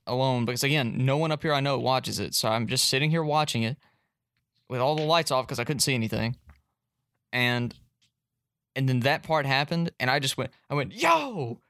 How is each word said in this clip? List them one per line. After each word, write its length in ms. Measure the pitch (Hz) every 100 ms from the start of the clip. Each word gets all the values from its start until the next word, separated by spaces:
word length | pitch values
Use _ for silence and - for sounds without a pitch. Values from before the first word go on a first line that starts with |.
| -
alone 380 | 123 131 127
because, 180 | 117 120
again, 320 | 139 151 120 107
no 120 | 131 139
one 160 | 160
up 100 | 151
here 100 | 160
I 60 | 143
know 180 | 139 131
watches 400 | 120 131 127 98
it. 160 | 95 -
So 120 | 117
I'm 180 | 113 113
just 160 | 127
sitting 260 | - 135 151
here 140 | 165
watching 400 | 156 151 151 117
it 140 | 113 143 _ _ _ _ _ _ _ _ -
with 120 | 127
all 140 | 127
the 80 | 156
lights 300 | 156 170 156
off 120 | 131 -
'cause 100 | 123
I 60 |
couldn't 160 | 117 151
see 140 | - 131
anything. 400 | 113 120 113 123 - - _ _ _ _ _ _ _
And, 420 | 123 123 123 120 - _ _ _ _ _ _ _ _ _ -
and 120 | 131
then 120 | 127
that 220 | 120 147
part 200 | - 160
happened, 460 | 135 135 147 170 170 -
and 100 | 127
I 100 | 139
just 160 | 135 -
went, 160 | 127 _ -
I 40 |
went, 180 | 143 160
"Yo!" 680 | 202 320 330 285 214 123 117 _